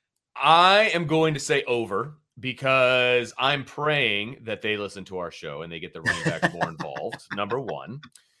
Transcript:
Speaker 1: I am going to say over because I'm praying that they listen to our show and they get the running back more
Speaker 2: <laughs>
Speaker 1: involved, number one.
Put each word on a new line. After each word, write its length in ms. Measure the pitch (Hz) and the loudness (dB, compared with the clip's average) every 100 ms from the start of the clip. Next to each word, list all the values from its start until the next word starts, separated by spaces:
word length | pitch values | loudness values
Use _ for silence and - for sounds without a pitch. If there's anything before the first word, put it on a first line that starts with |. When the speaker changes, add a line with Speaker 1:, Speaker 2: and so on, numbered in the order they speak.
| _ _ _ - | _ _ _ 0
Speaker 1:
I 560 | 139 165 185 202 214 | 6 8 8 6 4
am 140 | 170 160 | 2 0
going 260 | 160 160 | 2 2
to 60 | 143 | 0
say 240 | - 143 | 0 0
over 540 | 135 120 110 98 135 - _ - | 0 -2 0 -4 -4 -10 _ -12
because 920 | 127 120 135 131 127 127 123 123 117 - | -10 -4 2 4 4 4 4 2 0 -2
I'm 280 | 131 143 131 | 0 0 -4
praying 760 | - 147 147 120 101 104 135 | -4 -2 2 0 0 -4 -10
that 180 | 113 104 | -10 -6
they 160 | 110 104 | -4 -4
listen 260 | 101 101 92 | -6 -10 -10
to 120 | 92 | -8
our 140 | 85 | -8
show 300 | - 80 73 | -10 -12 -10
and 100 | 82 | -10
they 80 | 82 | -12
get 140 | 85 | -12
the 80 | 85 | -8
running 240 | 80 165 165 | -4 -4 -4
back 220 | - 175 | -2 -2
more 220 | 170 170 | -2 -6
Speaker 2:
<laughs> 0 | |
Speaker 1:
involved, 580 | 160 76 - - - - | -6 -12 -10 -10 -12 -10
number 280 | 101 101 123 | -8 -4 -4
one. 420 | 117 73 69 135 - _ _ _ | -6 -8 -10 -14 -18 _ _ _